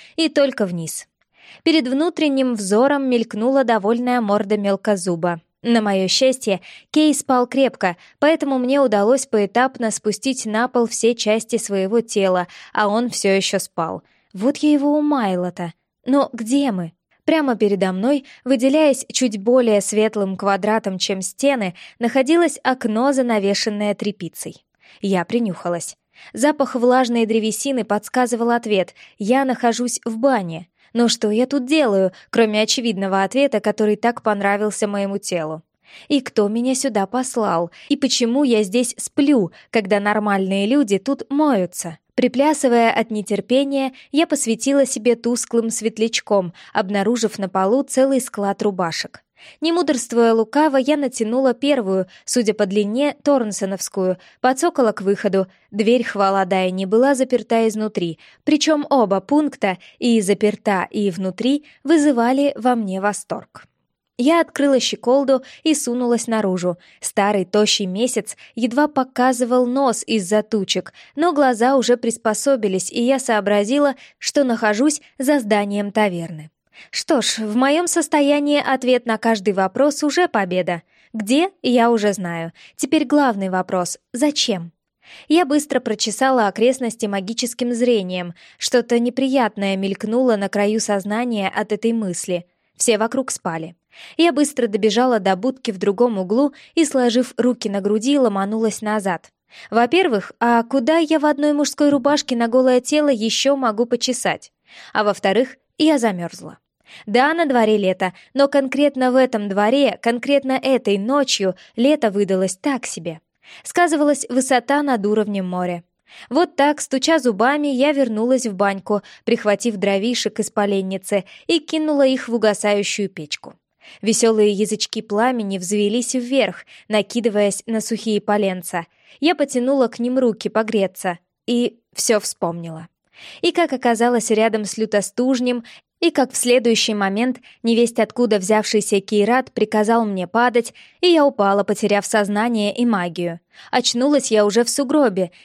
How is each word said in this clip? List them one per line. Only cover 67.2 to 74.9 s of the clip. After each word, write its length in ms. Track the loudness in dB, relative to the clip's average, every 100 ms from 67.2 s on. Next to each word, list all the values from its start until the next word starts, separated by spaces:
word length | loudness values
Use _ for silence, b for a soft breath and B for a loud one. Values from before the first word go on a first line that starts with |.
| 2 0 0
тощий 400 | 2 2 0 -4
месяц 500 | -2 -2 -2 -8 -14 B
едва 320 | -6 -2 0 0
показывал 800 | 0 -4 0 0 0 0 2
нос 400 | 2 0 0 -2 -2
из-за 360 | -4 0 -2
тучек, 500 | 0 -4 -2 -4 -6 B B -2
но 160 | 0
глаза 440 | 2 2 2 2 2
уже 200 | 2 0
приспособились, 960 | 0 -4 -4 -2 0 0 0 -2 -4
и 100 | -4
я 160 | 0 0
сообразила, 760 | 0 -2 2 0 0 0 0 -2 B B
что 260 | -4 0
нахожусь 560 | 0 0 0 2 0